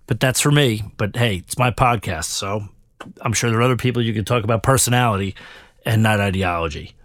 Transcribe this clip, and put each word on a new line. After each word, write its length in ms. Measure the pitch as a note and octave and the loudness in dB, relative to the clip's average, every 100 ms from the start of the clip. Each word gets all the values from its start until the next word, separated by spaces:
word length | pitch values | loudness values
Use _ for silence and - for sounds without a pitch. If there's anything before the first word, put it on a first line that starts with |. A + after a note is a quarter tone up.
| - | -6
But 120 | A#2+ | -2
that's 220 | C3 A#2+ | 0 2
for 100 | D3 | 2
me. 320 | D3 C3+ G#2+ G#2+ - | 4 4 0 -6 -6
But 180 | G#2 A#2+ | -4 0
hey, 220 | A#2+ F#2 | 0 -2
it's 200 | - - | -6 -2
my 140 | B2 | 0
podcast, 540 | - B2+ A#2+ - E2 - | 2 2 0 -4 -6 -6
so 440 | - G2 G#2+ G#2 - _ - - - | -6 -6 -6 -8 -18 _ -20 -20 -8
I'm 120 | B2 | -4
sure 160 | G#2+ A#2+ | -2 0
there 100 | A2+ | 2
are 40 | |
other 120 | B2 A#2+ | 2 2
people 260 | B2 A#2+ | 0 0
you 120 | A#2 | -2
can 120 | G#2+ G2 | -2 -2
talk 200 | B2 G#2 | 0 0
about 180 | A2+ | 0
personality 720 | - C3 - B2 B2 G2 G2 - - - - _ - | 4 2 4 2 2 0 -2 -8 -16 -20 -20 _ 0
and 180 | A2 | 2
not 180 | A2 G#2+ | 4 4
ideology. 760 | G2+ F#2+ F2+ E2+ E2 D#2 - - | 2 0 0 -2 -4 -6 -14 -20